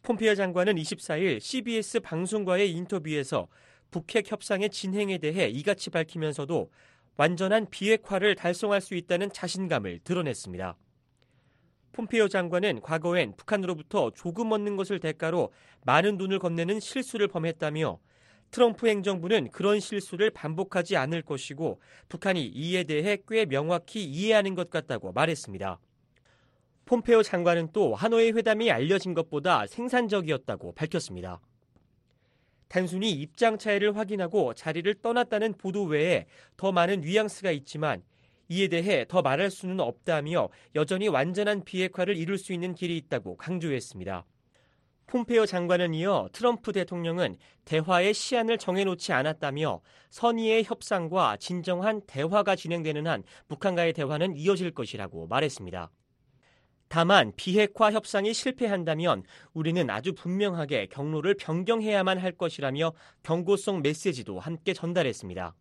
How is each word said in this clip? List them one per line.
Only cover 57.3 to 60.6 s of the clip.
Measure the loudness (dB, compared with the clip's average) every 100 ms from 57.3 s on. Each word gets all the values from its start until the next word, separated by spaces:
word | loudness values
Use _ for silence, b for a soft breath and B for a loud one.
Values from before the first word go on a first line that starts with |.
| -2
비핵화 | 0 2 2 4 2
협상이 | 2 -2 -2 0
실패한다면 | -2 -4 -2 -2 -2 -2 0 2 0 B B B
우리는 | -4 0 0 0
아주 | -2 -4
분명하게 | -6 -4 0 0 -2